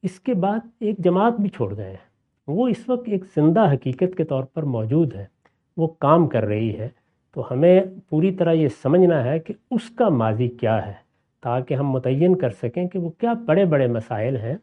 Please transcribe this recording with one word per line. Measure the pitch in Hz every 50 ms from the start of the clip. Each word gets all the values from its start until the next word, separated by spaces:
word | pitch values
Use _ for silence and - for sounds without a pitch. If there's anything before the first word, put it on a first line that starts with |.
| -
اس | 185 - -
کے | _ - 254
بعد | 185 170 196 208 226 220 - _ _
ایک | 233 208 220 -
جماعت | 165 180 175 185 202 233 233 233
بھی | 208 196
چھوڑ | - - 120 95 98
گئے | 104 104 92
ہیں، | 98 92 _ _ _ _ _ _ _ _ _
وہ | - 143 190 247 254
اس | 214 - - -
وقت | 254 240 247 -
ایک | 208 190 185 - _
زندہ | 156 147 156 170 220 220 180 143
حقیقت | 131 - 131 127 - 185 180 180
کے | - 165
طور | 156 147 131 131
پر | 131 _ 165 156
موجود | 143 127 113 110 107 135 156 170 139 107
ہے، | 101 101 - _ _ _ _ _ _ _ _ _
وہ | - 165
کام | 160 160 _ - 139 151 175 170
کر | 143 - 120 110
رہی | 104 104 107 113 113 104 113
ہے۔ | 110 123 - _ _ _ _ _ _ _ _
تو | 151 117 - 127
ہمیں | 127 151 175 180 185 196 185 190 190 - _
پوری | - 151 165 196 185
طرح | 185 175 170 165
یہ | 165 156 139 - - -
سمجھنا | 131 151 180 185 180 170 147 120
ہے | 123 147 165
کہ | 160 - 220 - _ _
اس | 262 220 - -
کا | - - 247 214
ماضی | 160 123 113 110 107 110 127 120
کیا | 120 - - 113 110 110 92
ہے | 98 98 - _ _ _ _ _ _ _ _ -
تاکہ | 123 120 131 127 - 147
ہم | 131 139 143
متعین | 131 131 127 131 131 135 165 185 185
کر | 185 165 123
سکیں | - - - 117 - - 180 180
کہ | - 190
وہ | 175 170
کیا | 160 _ - 233 233
بڑے | 226 233 226 - 180 202
بڑے | 180 156 143 135
مسائل | 123 120 117 110 - 123 104 107 123 135
ہیں | 120 107 117 143 208